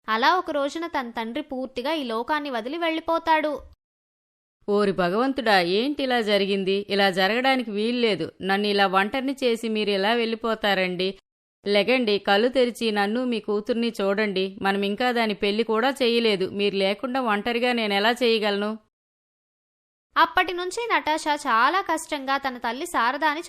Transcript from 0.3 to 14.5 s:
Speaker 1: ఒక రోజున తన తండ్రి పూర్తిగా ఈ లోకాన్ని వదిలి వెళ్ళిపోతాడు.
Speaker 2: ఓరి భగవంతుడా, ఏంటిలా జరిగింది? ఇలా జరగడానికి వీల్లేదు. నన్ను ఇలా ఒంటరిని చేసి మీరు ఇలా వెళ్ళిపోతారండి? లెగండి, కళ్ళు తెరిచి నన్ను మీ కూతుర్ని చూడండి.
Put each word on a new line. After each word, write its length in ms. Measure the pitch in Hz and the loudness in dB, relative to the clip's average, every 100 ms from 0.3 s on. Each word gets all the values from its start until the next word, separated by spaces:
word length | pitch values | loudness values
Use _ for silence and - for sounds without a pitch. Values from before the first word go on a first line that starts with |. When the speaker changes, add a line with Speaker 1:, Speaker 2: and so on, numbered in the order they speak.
| 370 | 4
Speaker 1:
ఒక 160 | 349 | 0
రోజున 360 | 294 277 330 330 | -2 -4 -4 -6
తన 220 | 302 240 | -4 -6
తండ్రి 320 | 233 226 262 | -6 -6 -6
పూర్తిగా 520 | 302 254 262 254 262 | -6 -8 -6 -6 -4
ఈ 100 | 330 | -4
లోకాన్ని 460 | 247 220 247 302 285 | -4 -4 -2 -4 -2
వదిలి 280 | 240 233 339 | -6 -6 -4
వెళ్ళిపోతాడు. 840 | 339 320 320 330 330 311 302 285 - - _ _ _ _ _ _ _ _ - | -2 -2 -2 -2 2 2 0 -4 -10 -20 _ _ _ _ _ _ _ _ 0
Speaker 2:
ఓరి 220 | 202 202 | 2 2
భగవంతుడా, 680 | 175 175 202 269 269 226 196 | 2 0 2 0 0 2 4
ఏంటిలా 600 | 170 196 269 294 262 240 | 4 0 0 -2 0 0
జరిగింది? 640 | 208 202 196 202 190 196 202 | 2 2 2 0 0 -2 0
ఇలా 200 | 196 196 | 2 2
జరగడానికి 640 | 185 190 233 262 262 226 | 2 2 2 2 0 -2
వీల్లేదు. 600 | 202 220 247 226 175 160 - | -2 -2 0 0 0 -4 -6
నన్ను 260 | 185 196 208 | -2 0 2
ఇలా 200 | 202 196 | 2 2
ఒంటరిని 480 | 190 208 269 262 269 | 2 0 -2 -4 -2
చేసి 240 | 247 233 233 | 0 0 -2
మీరు 220 | 214 208 | -2 0
ఇలా 240 | 196 196 | 0 2
వెళ్ళిపోతారండి? 1080 | 240 226 220 233 220 208 190 185 180 185 202 _ _ _ _ 202 | 0 0 -2 -4 -2 0 2 0 -2 -4 -6 _ _ _ _ 0
లెగండి, 520 | 202 202 254 220 202 | 2 2 2 2 0
కళ్ళు 280 | - 202 247 | 2 2 4
తెరిచి 440 | 262 240 - 226 | 2 0 0 -2
నన్ను 340 | 208 202 233 254 | 0 0 0 -2
మీ 140 | 226 | -4
కూతుర్ని 540 | 208 208 208 233 233 220 | -2 -2 -2 -2 -2 0
చూడండి. 580 | 196 202 214 190 190 | 0 0 0 -2 -4